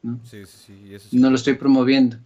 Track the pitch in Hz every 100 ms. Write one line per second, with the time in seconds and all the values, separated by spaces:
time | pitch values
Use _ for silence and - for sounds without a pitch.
0 | 117 120 117 107 95 - - 98 101 101
1 | - 127 131 131 143 131 139 131 123 135
2 | 123 113